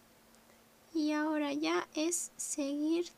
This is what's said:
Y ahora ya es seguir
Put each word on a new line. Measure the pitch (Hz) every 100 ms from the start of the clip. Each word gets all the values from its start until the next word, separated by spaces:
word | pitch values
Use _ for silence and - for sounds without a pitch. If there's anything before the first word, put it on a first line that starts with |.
| - - - - - - - - -
Y | 320 302
ahora | 302 302 302 294
ya | 285 311 349 - -
es | 320 349 - -
seguir | - - 277 285 302 330 349